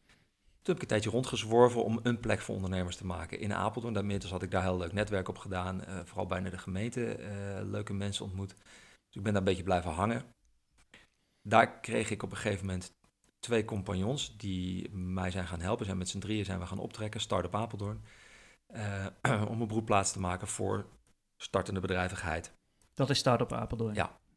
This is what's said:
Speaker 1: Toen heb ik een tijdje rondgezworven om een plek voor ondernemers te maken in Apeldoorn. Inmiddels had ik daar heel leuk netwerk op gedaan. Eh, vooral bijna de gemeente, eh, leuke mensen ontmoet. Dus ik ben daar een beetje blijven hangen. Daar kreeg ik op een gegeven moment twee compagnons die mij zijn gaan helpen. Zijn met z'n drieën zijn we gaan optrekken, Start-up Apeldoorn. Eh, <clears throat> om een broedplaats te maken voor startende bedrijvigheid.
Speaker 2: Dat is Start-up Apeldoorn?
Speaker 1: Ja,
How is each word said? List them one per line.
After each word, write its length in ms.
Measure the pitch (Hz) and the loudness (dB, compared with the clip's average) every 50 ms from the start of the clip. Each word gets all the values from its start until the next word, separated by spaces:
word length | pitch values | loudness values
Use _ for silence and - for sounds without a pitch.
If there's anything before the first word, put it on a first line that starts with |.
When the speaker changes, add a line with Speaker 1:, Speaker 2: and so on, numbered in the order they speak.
| _ _ - _ _ _ _ _ _ _ _ _ | _ _ -20 _ _ _ _ _ _ _ _ _
Speaker 1:
Toen 120 | - - 175 | 0 0 0
heb 20 | |
ik 60 | - | 0
een 60 | - - | 0 0
tijdje 220 | 113 107 107 110 | 2 2 2 2
rondgezworven 760 | 110 123 127 - - 113 110 107 113 120 123 123 120 117 - | 0 0 0 0 -2 -2 0 6 8 10 10 10 8 4 2
om 160 | 107 113 110 | 2 2 2
een 180 | 110 120 117 107 | 2 2 2 2
plek 200 | - 110 107 104 | 2 2 2 2
voor 140 | - - 107 | 0 -2 -2
ondernemers 420 | 98 95 92 95 92 90 90 87 | -2 0 0 0 0 0 -2 -4
te 100 | - 98 | -6 -6
maken 320 | 92 87 85 82 82 - - | -6 -4 -4 -6 -8 -8 -6
in 140 | - 101 98 | -4 -2 0
Apeldoorn. 420 | 90 95 110 110 123 113 117 110 | 0 0 0 -2 -2 -4 -2 -2
Inmiddels 360 | 101 101 101 101 98 - 95 | 0 0 0 -2 -2 -2 -4
had 100 | 98 90 | -4 -4
ik 80 | 95 90 | -2 0
daar 120 | 104 92 | 0 2
heel 140 | 92 95 92 90 | 2 2 2 0
leuk 140 | 87 80 | -2 -2
netwerk 360 | 85 101 107 104 104 95 92 - | 0 0 0 0 0 -2 -2 -2
op 100 | 95 - | -6 -8
gedaan. 460 | - 104 95 92 90 92 92 92 92 | -6 -4 -4 -2 -2 -2 -4 -6 -6
Eh, 140 | - 95 90 85 | -8 -8 -8 -10
vooral 220 | - - 92 92 | -8 -4 -4 -2
bijna 240 | 90 95 92 95 95 | -2 -2 -2 -2 -4
de 80 | 90 92 | -6 -8
gemeente, 560 | - 95 92 95 110 120 - 127 117 113 110 | -6 -4 -4 -2 -2 -2 -2 -2 -2 -2 -4
eh, 140 | - - 104 101 101 101 101 98 98 | -6 -8 -8 -8 -6 -6 -6 -6 -6
leuke 300 | 101 98 98 104 104 104 | -6 -4 -4 -4 -4 -4
mensen 320 | 101 98 101 101 98 - - | -4 -2 -2 -2 -4 -4 -4
ontmoet. 300 | 101 92 95 98 95 - - - - - - - - - _ _ | -4 -4 -4 -6 -6 -8 -14 -20 -20 -20 -20 -20 -20 -20 _ _
Dus 100 | _ - | _ -10
ik 60 | 104 | -4
ben 100 | 101 107 | 0 2
daar 100 | 104 98 | 2 4
een 60 | 95 98 | 4 4
beetje 140 | 90 95 | 2 2
blijven 280 | 85 98 92 87 85 87 | 4 4 4 4 4 2
hangen. 340 | 78 85 98 113 117 127 - - - _ _ _ _ _ _ _ _ _ _ _ - - - _ _ _ _ _ _ _ | 0 2 2 2 2 -2 -4 -10 -18 _ _ _ _ _ _ _ _ _ _ _ -20 -20 -20 _ _ _ _ _ _ _
Daar 280 | - 104 113 113 120 117 - - | 0 6 8 8 8 6 2 -6
kreeg 300 | - - 113 117 110 107 | -6 -2 0 0 0 0
ik 120 | 110 - | -2 -4
op 80 | - 90 | -4 -6
een 60 | 95 | -4
gegeven 300 | - - 107 104 87 92 | -2 0 0 0 0 -2
moment 260 | 95 92 90 - - _ _ _ _ _ _ _ _ _ _ | -2 -4 -4 -6 -8 _ _ _ _ _ _ _ _ _ _
twee 260 | - - 117 110 107 | -2 2 2 2 2
compagnons 720 | 110 113 101 95 - 95 92 95 110 143 143 - - - | 2 -2 -4 -2 0 0 0 2 0 0 -2 -4 -6 -8
die 540 | 104 107 98 95 90 90 90 92 90 - - | -8 -4 -2 -2 -2 -2 -2 -4 -4 -6 -6
mij 400 | 95 92 90 90 92 92 92 92 | -6 -6 -4 -2 -2 -2 -2 -2
zijn 160 | 92 95 90 | -2 -2 -4
gaan 140 | 87 87 82 | -4 -4 -4
helpen. 240 | 85 95 117 - 123 | -2 -2 -2 0 -2
Zijn 140 | 98 95 92 | -2 -2 -2
met 100 | 90 - | -4 -4
z'n 100 | - 101 | -6 -6
drieën 260 | - 101 107 107 101 | -4 -2 -2 -2 -2
zijn 140 | 98 95 90 | -2 -4 -4
we 80 | 87 | -4
gaan 120 | 90 95 - | -6 -6 -6
optrekken, 420 | - 117 - - 107 104 - 110 | -6 -8 -6 -6 -6 -6 -6 -6
Start-up 340 | - - 98 95 87 85 101 | -4 -2 0 0 0 0 -2
Apeldoorn. 480 | 101 113 117 107 104 101 101 107 110 107 - - - - - - - - - - _ _ | -2 -2 -4 -4 -6 -6 -6 -6 -8 -10 -16 -20 -20 -20 -20 -20 -20 -20 -20 -20 _ _
Eh, 400 | - - 110 107 104 98 95 98 - - - | -12 -8 -6 -4 -4 -4 -4 -4 -6 -4 0
<clears throat> 260 | - 135 127 104 107 110 | 2 2 4 4 2 0
om 100 | 113 113 | 0 0
een 60 | 117 | 0
broedplaats 460 | 104 107 110 110 110 104 98 98 - | 0 0 0 2 4 4 4 4 2
te 80 | - 101 | 0 -2
maken 260 | 92 90 90 92 104 98 | -2 -2 -2 -2 -4 -6
voor 380 | - - 101 98 104 101 101 - - - _ _ _ _ _ _ _ | -4 -2 0 0 0 -2 -4 -6 -12 -20 _ _ _ _ _ _ _
startende 440 | - - - - 98 92 - 98 95 | -14 -6 0 0 0 2 0 -2 -2
bedrijvigheid. 720 | 92 92 92 92 90 90 - - - 85 80 85 - - - _ _ _ _ _ _ _ - | 0 2 2 2 2 0 0 -2 -2 -2 -2 -2 -4 -8 -14 _ _ _ _ _ _ _ -2
Speaker 2:
Dat 160 | - 139 135 | 0 2 2
is 80 | 131 - | 2 4
Start-up 340 | - 135 117 - 120 - | 4 4 6 4 4 2
Apeldoorn? 420 | 120 117 113 - 123 110 113 110 107 | -2 -2 -2 -2 -2 -2 -2 -2 0
Speaker 1:
Ja, 240 | 101 85 - - - _ _ _ | 0 -2 -2 -4 -12 _ _ _